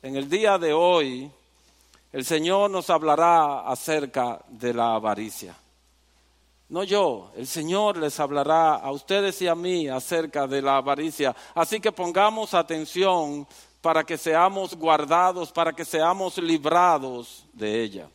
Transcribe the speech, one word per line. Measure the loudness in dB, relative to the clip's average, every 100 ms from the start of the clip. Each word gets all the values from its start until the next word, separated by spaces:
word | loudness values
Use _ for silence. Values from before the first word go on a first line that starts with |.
en | -6 -6
el | -2
día | 2 2 2
de | 2
hoy, | 2 4 4 2 -6 -14 _ _ _ _ _ _ _ _
el | -10 -2
Señor | -2 2 2 2
nos | 0 0
hablará | 0 2 4 6 6 4 -2
acerca | -4 -6 -2 -2 -2 -4 -4 -6 -14
de | -8 -4
la | 0 0 0
avaricia. | 0 -4 -6 -12 -16 -20 _ _ _ _ _ _ _ _ _ _ _
No | -6
yo, | -2 2 2 -2 -10 -14
el | -10
Señor | -8 -4 0 0 0
les | -4 -4
hablará | -4 -2 2 4 4 0
a | -4
ustedes | -10 -2 -2 0 -2
y | -2
a |
mí | -2 -2 -2 -2
acerca | -6 -4 -4 -2 -4 -2
de | -2
la | 2 0
avaricia. | 2 -2 -2 -2 -2 -2 -8
Así | -2 -2 0
que | -2
pongamos | -2 -2 4 2 2 0 0
atención | 0 -4 -6 0 2 2 0 -6 -12 -20 -20 _
para | 0 0
que | 0 -4
seamos | 0 4 4 2 -8
guardados, | -4 2 2 4 2 2 0 -6
para | -2 -2
que | -2 -6
seamos | 0 2 2 -2 -4
librados | 0 0 2 4 4 4 -2 -10 -12 -20 _
de | -8 -4 -2
ella. | -4 -8 -18